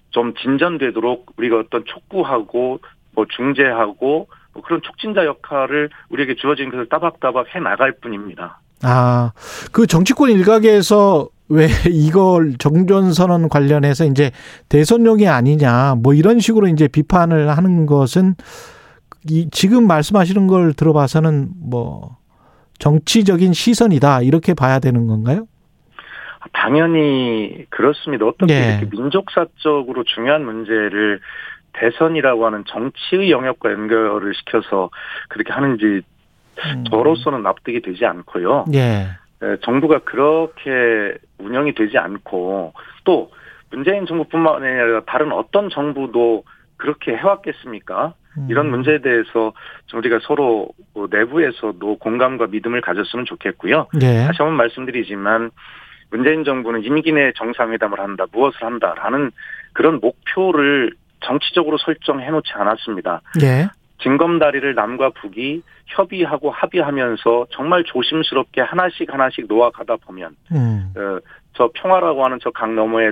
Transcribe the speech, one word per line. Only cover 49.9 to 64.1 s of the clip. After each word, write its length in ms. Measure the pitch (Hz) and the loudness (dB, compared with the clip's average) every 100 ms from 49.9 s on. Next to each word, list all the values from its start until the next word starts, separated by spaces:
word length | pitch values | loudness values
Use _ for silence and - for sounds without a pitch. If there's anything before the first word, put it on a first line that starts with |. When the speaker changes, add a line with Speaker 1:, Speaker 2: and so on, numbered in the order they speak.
| 113 | -6
Speaker 1:
우리가 200 | 117 113 | -2 -2
서로 460 | - 147 131 110 - - _ 107 101 | -2 -2 0 0 -4 -14 _ -12 -4
내부에서도 880 | 104 117 151 151 113 107 87 101 104 | -2 -2 -2 -2 -4 -8 -6 -6 -6
공감과 500 | 113 120 127 131 110 | -6 -2 -2 -2 -4
믿음을 320 | 107 113 120 | -4 -6 -6
가졌으면 440 | 113 90 98 120 123 | -4 -6 -6 -8 -10
좋겠고요. 600 | 85 101 - 90 147 143 156 | -10 -10 -8 -2 -2 -2 0
Speaker 2:
예. 240 | 127 117 131 | 2 2 0
Speaker 1:
다시 120 | 170 | 0
한번 160 | 151 156 | -2 0
말씀드리지만 920 | 117 131 131 120 104 101 101 113 117 - - - - - _ | -2 -4 -8 -8 -8 -6 -2 -2 -4 -10 -20 -20 -20 -20 _
문재인 320 | 110 139 156 | -4 0 0
정부는 400 | 147 131 117 117 | -2 -4 -4 -6
임기 280 | 107 151 160 | -2 -2 0
내 200 | 156 135 - | 0 0 -2
정상회담을 640 | 117 120 117 113 107 98 | -8 -4 -4 -4 -4 -6
한다, 240 | 98 95 92 | -8 -6 -6
무엇을 300 | 110 139 - | -2 -2 -2
한다라는 640 | 117 120 98 82 104 135 135 - - - - | -8 -4 -4 -4 -4 -4 -4 -8 -18 -20 -10
그런 260 | - 139 151 | -2 0 0
목표를 920 | 117 - - - 185 156 143 143 120 - _ _ | -2 -4 -6 -4 0 0 2 0 -2 -6 _ _
정치적으로 560 | - 139 - - 151 151 | -6 -4 -2 -2 -2 -2
설정해놓지 720 | - 156 - 139 131 156 - | -4 -6 -6 -6 -4 -6 -6
않았습니다. 640 | 104 101 110 - 98 90 85 - 165 | -4 -2 -2 -6 -8 -6 -8 -6 0
Speaker 2:
예. 260 | 143 127 190 - _ _ | 2 2 -2 -6 _ _
Speaker 1:
징검다리를 720 | 131 | -2